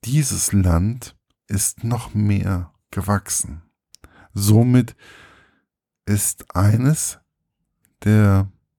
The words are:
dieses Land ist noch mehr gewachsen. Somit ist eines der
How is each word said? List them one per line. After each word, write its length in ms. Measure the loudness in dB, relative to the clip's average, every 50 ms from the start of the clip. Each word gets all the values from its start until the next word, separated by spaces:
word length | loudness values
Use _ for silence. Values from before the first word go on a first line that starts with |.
| -8
dieses 480 | -2 0 0 0 0 -2 -4 -4 -2
Land 640 | 0 2 2 2 2 2 0 -2 -4 -6 -12 -18 -20 _ _ _ _ _ _ -6
ist 360 | -4 -4 -4 -4 -6 -6 -6
noch 320 | -6 -6 -6 -6 -6 -4
mehr 580 | -2 0 0 0 0 0 -2 -4 -4 -6 -10 _ _ _ -12
gewachsen. 720 | -10 -8 -4 -2 -2 -2 -2 -6 -8 -8 -8 -8 -12 -16 -18 _ _ _ _ _ _ -20 _ -20 _ _ -20 _ -8
Somit 600 | -4 2 4 4 4 4 4 4 2 2 0 -4 _ _ -20 -20 -20 -20 -20 _ _ _ _ _ _ _ _ _ _ _ _ _ _ -4 -2
ist 480 | -2 -2 -2 -4 -8 -8 -12 -8 -4
eines 640 | 0 2 2 2 2 2 0 0 0 -4 -8 -10 -12 _ _ _ _ _ _ _ _ _ _ _ _ _ _ _ -6 0
der 480 | 2 4 4 6 4 4 2 0 -2 -6 _ _ _ _